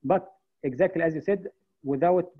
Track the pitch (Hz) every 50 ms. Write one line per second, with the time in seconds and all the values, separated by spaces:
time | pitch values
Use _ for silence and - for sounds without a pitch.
0 | - 135 190 180 - - - _ _ _ _ _ - 139 123 131 190 180 185 165
1 | 165 160 160 147 147 196 208 190 170 - _ _ _ _ _ _ - 135 143 135
2 | 165 175 180 180 175 - -